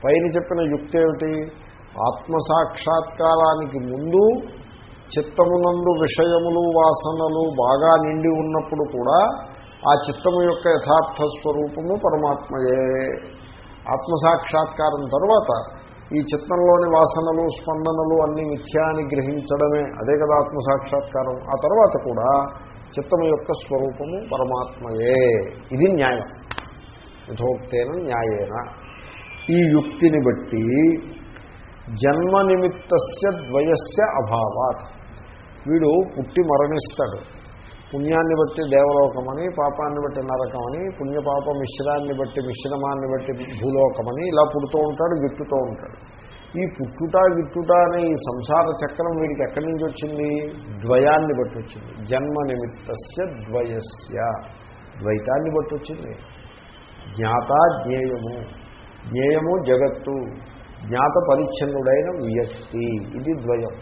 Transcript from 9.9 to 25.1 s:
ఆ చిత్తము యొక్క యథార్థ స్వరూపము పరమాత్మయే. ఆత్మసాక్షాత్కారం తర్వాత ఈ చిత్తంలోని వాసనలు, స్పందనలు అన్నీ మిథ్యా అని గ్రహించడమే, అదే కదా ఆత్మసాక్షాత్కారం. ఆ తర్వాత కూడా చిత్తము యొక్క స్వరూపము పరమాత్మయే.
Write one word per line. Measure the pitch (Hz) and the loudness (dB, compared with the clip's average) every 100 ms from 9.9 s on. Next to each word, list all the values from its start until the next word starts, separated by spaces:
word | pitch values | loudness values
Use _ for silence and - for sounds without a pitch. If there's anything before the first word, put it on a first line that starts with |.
ఆ | 139 - | 2 0
చిత్తము | - 180 175 175 | -2 0 2 2
యొక్క | 170 175 160 | 2 2 2
యథార్థ | 151 156 160 - 151 | 6 4 4 -2 -2
స్వరూపము | - 151 147 147 151 165 202 | -2 -4 -2 -2 -4 -4 0
పరమాత్మయే. | 185 156 147 143 - 135 127 131 131 131 131 - - - - - - - - | 2 2 0 -2 -4 -2 2 2 2 0 -2 -6 -10 -18 -20 -20 -20 -14 -4
ఆత్మసాక్షాత్కారం | 131 - 165 165 165 - 156 151 - 156 143 135 | -4 -2 2 4 2 0 0 0 0 -2 0 -2
తర్వాత | 139 190 165 - 117 - - - - - 151 | 0 4 4 2 -4 -4 -14 -20 -20 -6 -4
ఈ | 143 | -2
చిత్తంలోని | 147 - 175 175 175 170 160 | -6 -2 2 6 6 6 4
వాసనలు, | 160 165 165 160 165 - | 4 4 0 0 -2 -4
స్పందనలు | - 156 160 160 160 160 | -6 -4 -2 -2 2 2
అన్నీ | 151 151 151 | 2 -2 -4
మిథ్యా | 143 - 156 160 | -6 -2 0 0
అని | 156 143 | -2 -2
గ్రహించడమే, | 139 135 147 - 143 147 147 139 - | -2 -2 -4 -2 0 2 2 -2 -4
అదే | 113 147 | 0 2
కదా | 151 147 | 4 2
ఆత్మసాక్షాత్కారం. | 147 151 131 135 135 143 139 131 131 127 - | 2 -2 0 0 0 -4 -2 -4 -4 -6 -4
ఆ | 135 | -2
తర్వాత | 151 214 208 - 131 | 2 6 6 4 -2
కూడా | 113 123 139 143 - - - - - | 0 2 2 0 -8 -18 -20 -10 -10
చిత్తము | - 175 160 | -2 0 2
యొక్క | 151 151 160 | 0 0 -6
స్వరూపము | - 135 135 127 143 185 226 | -2 -2 -2 -4 -8 -8 -6
పరమాత్మయే. | 131 127 127 123 - 120 110 117 | -4 -2 -2 -6 -10 -8 -2 2